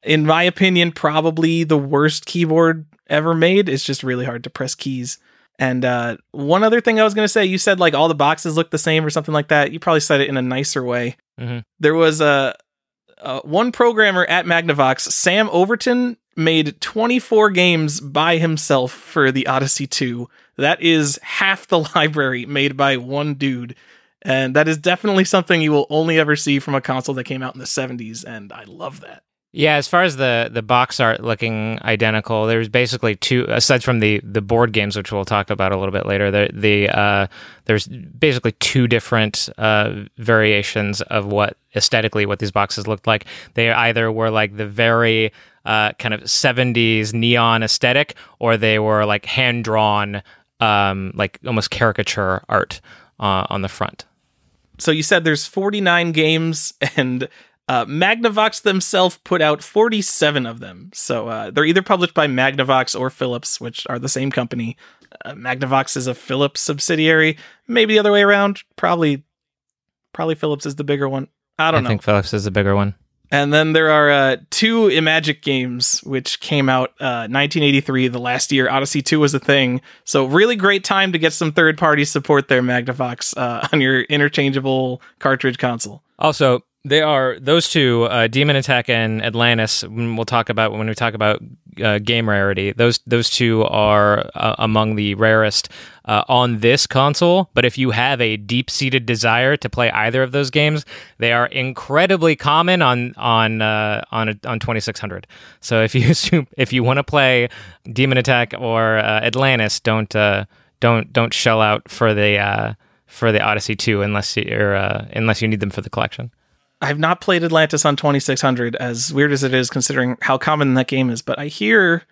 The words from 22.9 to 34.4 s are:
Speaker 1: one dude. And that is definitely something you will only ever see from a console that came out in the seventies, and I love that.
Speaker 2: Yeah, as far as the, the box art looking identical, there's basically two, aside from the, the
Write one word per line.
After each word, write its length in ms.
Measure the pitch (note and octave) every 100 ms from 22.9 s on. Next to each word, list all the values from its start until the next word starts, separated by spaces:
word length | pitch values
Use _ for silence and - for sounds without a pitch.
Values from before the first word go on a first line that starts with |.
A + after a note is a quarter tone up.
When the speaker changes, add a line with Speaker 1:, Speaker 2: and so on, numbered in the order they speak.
| C3
Speaker 1:
one 380 | B2 C#3 D3+
dude. 420 | C#3 C#3 B2 A#2+ B2 _ _ _ _
And 340 | F#3 C3+ C3 C3+
that 140 | D#3
is 80 | D#3
definitely 480 | E3 F3+ G#3+ G3 F#3
something 360 | F#3+ F3 E3+
you 120 | D#3
will 140 | D3 -
only 280 | D3+ D#3+ D#3+
ever 180 | D3+ D3
see 220 | D3+ C#3
from 140 | C3+
a 60 | C#3
console 360 | - C3 B2+ C3
that 100 | B2
came 180 | C3
out 100 | B2+
in 60 | B2+
the 60 | B2+
seventies, 560 | - C3 B2 A2 A2+
and 300 | - A2+ G2+
I 100 | -
love 380 | G#2 A2+ - -
that. 220 | - - _ _ _
Speaker 2:
Yeah, 220 | - D3 D3+
as 140 | C#3
far 140 | F3
as 120 | F3+ C3+
the, 340 | C3+ A#2 A#2
the 120 | A#2
box 400 | A2 B2 B2+ -
art 200 | A#2+ A2+
looking 560 | A#2 A2 A2+ A2 A2 A2+
identical, 640 | G#2+ A2+ A2+ A2 - A2 A2
there's 220 | A#2 A2
basically 480 | B2 B2 B2 A#2 G2+
two, 280 | - B2 B2
aside 340 | A2+ - C3
from 160 | - A#2+
the, 220 | G#2+ G#2
the 160 | - G#2